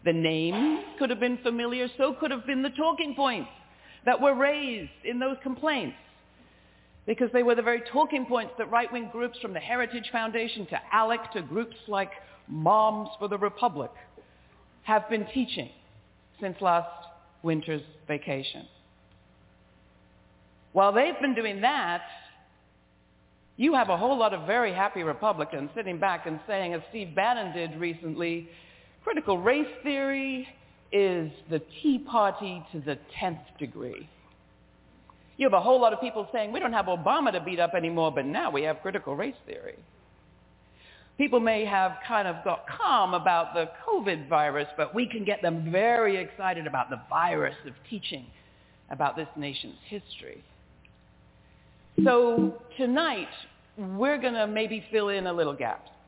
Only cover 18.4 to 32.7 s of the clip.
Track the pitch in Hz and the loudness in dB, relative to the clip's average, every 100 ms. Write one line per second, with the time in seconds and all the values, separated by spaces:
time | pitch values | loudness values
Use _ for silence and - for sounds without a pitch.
18.4 | 135 139 127 _ _ _ _ - _ _ | -4 -10 -16 _ _ _ _ -20 _ _
19.4 | _ _ _ _ _ _ _ _ _ _ | _ _ _ _ _ _ _ _ _ _
20.4 | _ _ _ 190 196 208 302 - 277 233 | _ _ _ 4 6 6 4 2 0 0
21.4 | 220 196 233 294 175 175 - - - - | -2 0 0 2 -2 -4 -6 -18 -20 -20
22.4 | _ _ _ _ _ _ _ _ _ _ | _ _ _ _ _ _ _ _ _ _
23.4 | _ - 269 285 208 175 233 269 220 190 | _ 0 4 4 4 2 2 4 2 2
24.4 | 156 233 226 180 202 196 160 143 214 170 | 0 2 2 2 0 0 -4 0 0 0
25.4 | 143 151 143 226 190 170 196 180 175 156 | -4 -4 -6 -6 -6 0 0 0 -4 -8
26.4 | - 196 180 170 160 226 185 156 208 247 | -4 -4 -2 -6 -8 -10 -4 0 2 0
27.4 | 190 170 165 156 170 165 165 165 170 170 | -2 -6 -6 -4 -6 -4 -8 -4 -4 -4
28.4 | 165 - - - - _ - - - 185 | -8 -20 -20 -20 -20 _ -4 -2 0 2
29.4 | 190 285 302 - 294 277 269 269 269 262 | 4 2 0 -4 -4 -2 -2 -2 -4 -6
30.4 | 262 - - _ _ 202 196 180 160 - | -10 -18 -20 _ _ 2 4 2 -4 -8
31.4 | - 160 - - 302 254 - 233 202 196 | -6 -6 -6 -2 2 2 2 2 2 0
32.4 | 202 180 156 | -8 -10 -10